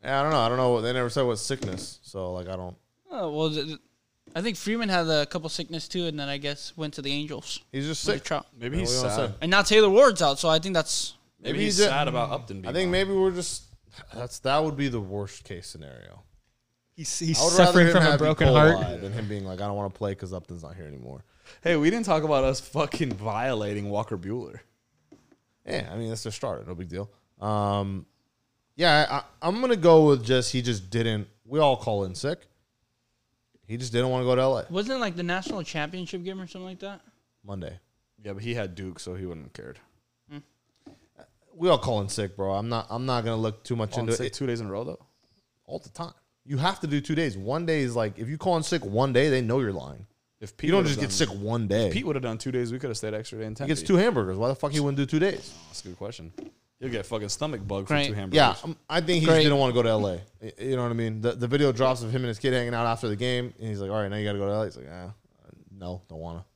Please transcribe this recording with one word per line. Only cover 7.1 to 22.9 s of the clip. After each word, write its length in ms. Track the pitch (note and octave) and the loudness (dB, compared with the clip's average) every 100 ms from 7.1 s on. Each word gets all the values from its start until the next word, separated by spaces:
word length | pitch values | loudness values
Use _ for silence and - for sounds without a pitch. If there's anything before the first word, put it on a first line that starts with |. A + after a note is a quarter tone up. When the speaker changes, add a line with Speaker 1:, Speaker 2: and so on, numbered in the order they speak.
Speaker 2:
Angels. 480 | C#3+ D3 D3 - - _ | -4 -6 -10 -10 -12 _
Speaker 1:
He's 140 | C3 C#3+ | -6 -6
just 180 | D#3 - | -4 -2
Speaker 2:
With 100 | G3+ | -4
Speaker 1:
sick. 80 | |
Speaker 2:
Trout. 220 | - D3+ - B2 | -2 -6 -6 -10
Speaker 3:
Maybe 200 | A#2 D3+ | -6 -2
he's 100 | F#3 | 0
Speaker 1:
What 40 | |
do 20 | B2+ | 0
you 40 | |
wanna 100 | B2+ | 0
Speaker 3:
sad. 160 | G#2 B2 | 0 -2
Speaker 1:
say? 60 | G2+ | -2
Speaker 2:
And 80 | E3 | 2
now 120 | F#3+ | 4
Taylor 260 | G3 G#3+ G#3+ | 6 8 8
Ward's 320 | G3 C#4 F#3 | 10 8 8
out, 160 | D#3+ C#3 | 2 4
so 100 | E3+ | 2
I 100 | D#3+ | 2
think 160 | F3 | 2
that's 400 | F3 D#3 - - - _ _ | 0 0 -2 -4 -8 _ _
Speaker 3:
Maybe 120 | G#2 | -6
Speaker 1:
Maybe 100 | - G#3 | -2 0
Speaker 3:
he's 100 | F#3 | 4
Speaker 1:
he 60 | |
did. 40 | G#3 | 4
Speaker 3:
sad 180 | D3 C#3+ | 4 0
about 220 | B2 A#2 | 0 -2
Upton 300 | B2 A#2 G2 | -4 -8 -10
being 60 | G2 | -4
Speaker 1:
I 20 | |
think 140 | D3 F#3 | -2 0
Speaker 3:
gone. 60 | |
Speaker 1:
maybe 200 | F3+ G3 | 2 2
we're 180 | G3 F#3+ | 2 2
just, 320 | F3+ E3+ - - - _ - - | 0 -6 -8 -12 -20 _ -20 -16
that's, 260 | A2 B2 - | -12 -12 -6
that 220 | C3 C#3+ | 0 2
would 120 | D#3 C#3 | 2 0
be 120 | C#3+ | -2
the 120 | A#2+ | -2
worst 440 | F#2+ G2+ G2+ - | -6 -6 -8 -12
case 220 | - F2+ - | -14 -14 -14
scenario. 540 | D#2+ D2 B1 G1+ G1+ _ _ _ _ _ _ _ - | -16 -18 -20 -20 -20 _ _ _ _ _ _ _ -12
Speaker 4:
He's, 200 | D#3 - | -8 -4
he's 220 | E3 D#3 | 0 4
Speaker 1:
I 40 | |
would 80 | D#3+ | 4
rather 120 | F3 | 8
Speaker 4:
suffering 220 | F3+ F3 E3+ | 8 10 8
Speaker 1:
him 40 | |
Speaker 4:
from 100 | F3+ | 8
a 20 | D#3 | 6
Speaker 1:
have 80 | |
E. 40 | C#3+ | 6
Speaker 4:
broken 300 | D3+ D#3 D#3+ | 4 6 6
Speaker 1:
coli 340 | E3 D3+ E3+ | 10 8 6
Speaker 4:
heart. 180 | - E2+ | 0 -4
Speaker 1:
than 120 | G2 | -6
him 160 | A2+ G#2+ | -6 -4
being 160 | G#2 | -6
like, 160 | F#2+ F#2 | -6 -6
"I 60 | G2+ | -4
don't 100 | G2+ | -4
wanna 140 | G2+ | -4
play 240 | - G#2 | -4 -6
'cause 180 | G2 F#2 | -4 -8
Upton's 300 | F#2 E2 F2 | -10 -10 -16
not 100 | D#2 F2 | -14 -16
here 100 | D#2 | -16
anymore." 380 | C#2+ A#1+ C2+ - _ - - | -14 -14 -16 -18 _ -20 -6
Speaker 3:
Hey, 140 | E3 E3+ | 2 4
we 140 | D3+ | 4
didn't 160 | A3+ G3 | 2 2
talk 160 | D#3+ | 2
about 180 | D#3 C#3+ | 4 2
us 140 | C3+ C3 | 2 -2
fucking 520 | - D3+ D#3 | -4 -4 -4